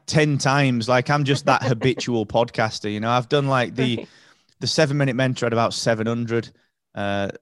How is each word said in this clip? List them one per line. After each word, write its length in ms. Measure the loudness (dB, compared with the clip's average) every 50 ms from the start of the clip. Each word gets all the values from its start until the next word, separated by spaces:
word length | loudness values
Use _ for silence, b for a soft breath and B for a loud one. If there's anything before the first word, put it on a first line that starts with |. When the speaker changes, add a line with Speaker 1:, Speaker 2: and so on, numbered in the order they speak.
| _
Speaker 1:
ten 300 | -2 2 2 2 2 2 0
times. 500 | 0 2 2 2 2 2 2 0 0 2
Like, 220 | 2 2 2 2
I'm 120 | 0 0 2
just 240 | 2 0 0 2
that 160 | 2 2 2 2
Speaker 2:
<laughs> 20 |
Speaker 1:
habitual 600 | 0 -2 0 0 0 0 0 -2 -2 -2 -2 -2
podcaster, 680 | 0 0 0 0 0 0 -2 -2 -2 -2 -6 -8 -6 -6
you 60 | -4
know? 120 | -2 0
I've 180 | 0 0 0 0
done, 180 | 0 0 2
like, 300 | 2 2 0 0 -2 -2
the, 220 | -2 -2 0 -2 -4
Speaker 2:
Right. 100 | -6 b b b b b b b b b b b
Speaker 1:
the 80 | -6
Seven 300 | -4 2 2 2 2 2
Minute 180 | 0 0 0 2
Mentor 320 | 0 0 0 0 -2 -2
had 60 | 0 0
about 220 | 2 0 0 -2
seven 340 | -2 -2 0 0 0 0 -2
hundred. 420 | -2 -4 -4 -2 -2 -4 -4 -6 -12 _ _ _ _ _ _ _ -10
Uh, 360 | -8 -6 -4 -4 -4 -4 -6 -8 -10